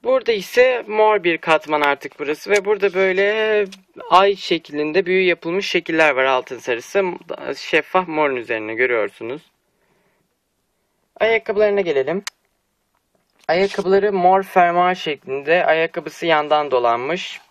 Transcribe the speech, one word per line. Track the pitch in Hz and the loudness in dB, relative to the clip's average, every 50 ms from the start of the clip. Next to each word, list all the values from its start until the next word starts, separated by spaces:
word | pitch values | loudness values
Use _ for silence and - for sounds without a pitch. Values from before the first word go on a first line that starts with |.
| - | 0
Burada | 226 262 262 262 - | 0 0 0 0 0
ise | 226 202 185 - - 240 247 262 254 233 - | -2 -2 -4 -4 2 4 4 4 4 0 -4
mor | 214 214 214 214 214 214 208 170 | -4 0 2 4 4 4 2 2
bir | 175 165 | 0 -2
katman | 156 - 170 160 151 - 147 156 151 | -2 0 0 0 0 2 -2 -2 0
artık | 147 143 143 139 - 139 - - | 2 0 0 -2 -6 -18 -12 -10
burası | 147 135 156 151 - 196 | -6 -6 -6 -8 -2 0
ve | 202 208 185 | 0 0 0
burada | 202 214 196 190 202 175 | 0 -2 0 0 -2 0
böyle | 185 190 190 185 185 196 202 214 220 220 220 214 208 208 190 196 - _ _ _ - - 480 | 0 0 0 2 0 0 0 0 0 0 0 0 0 -2 -2 -8 -20 _ _ _ -18 -2 4
ay | 170 180 196 202 202 | 6 6 6 6 2
şeklinde | 196 - - 180 165 _ - 143 147 151 151 151 185 185 | -2 -4 -4 -4 -4 _ -8 -6 -6 -4 -2 0 -2 0
büyü | 170 185 190 190 | 0 0 0 2
yapılmış | 180 170 165 - 165 175 196 196 - | 0 0 -2 -4 -6 -4 -4 -4 -4
şekiller | - 175 165 - 165 160 160 151 | -6 -6 -4 -2 0 2 2 2
var, | 135 127 131 | 4 2 2
altın | 135 131 127 123 - 131 | 2 2 0 -2 -6 -14
sarısı, | 117 - - 123 113 120 - - 202 196 180 170 - - - - - - - 139 | -12 -4 -4 -4 -4 -6 -4 -2 -2 -2 -2 -4 -8 -12 -14 -14 -12 -8 -10 -10
şeffaf | - - - - 160 147 - - 185 185 | -10 -8 -2 -2 -2 -2 0 -2 -2 -2
morun | 170 156 151 151 143 135 | 0 -2 0 0 0 0
üzerine | 123 113 110 120 110 107 107 110 | -4 -6 -6 -6 -6 -6 -8 -2
görüyorsunuz. | 113 127 127 123 113 104 101 - - 113 113 131 156 _ _ _ _ _ _ _ _ _ _ _ _ _ _ _ _ _ _ _ _ _ _ _ _ _ _ _ _ _ _ _ _ _ _ _ - | -2 0 0 0 0 -2 -4 -6 -10 -10 -10 -10 -12 _ _ _ _ _ _ _ _ _ _ _ _ _ _ _ _ _ _ _ _ _ _ _ _ _ _ _ _ _ _ _ _ _ _ _ -2
Ayakkabılarına | - 220 226 220 220 - 208 202 214 208 202 202 | 0 2 2 0 -2 -2 0 2 2 2 2 0
gelelim. | 190 170 151 135 131 139 165 196 202 - _ _ _ _ _ _ _ _ _ _ _ _ _ _ _ _ _ _ _ _ _ _ _ | 0 0 0 0 0 0 -4 -6 -6 -10 _ _ _ _ _ _ _ _ _ _ _ _ _ _ _ _ _ _ _ _ _ _ _
Ayakkabıları | - 156 180 196 202 - - 175 180 190 196 196 214 196 | -2 0 0 0 0 -2 -4 -2 2 2 2 2 2 -2
mor | 190 175 180 185 196 190 | 2 4 4 4 4 0
fermuar | 190 - 190 175 175 170 175 180 180 185 | 0 2 4 4 4 4 2 2 2 0
şeklinde, | 180 - 165 147 135 _ - 131 139 139 147 165 180 170 | -2 -4 -8 -8 -8 _ -8 -8 -6 -2 0 0 2 2
ayakkabısı | - 156 160 165 165 - 170 151 151 - - - | 2 2 2 0 -2 -4 -8 -10 -10 -12 -8 -2
yandan | 170 160 151 151 147 151 151 147 143 | 0 0 0 2 2 0 0 0 0
dolanmış | 131 123 120 120 117 117 123 139 165 185 185 - - - _ _ | 0 0 2 2 0 0 -2 -4 -6 -6 -8 -12 -16 -18 _ _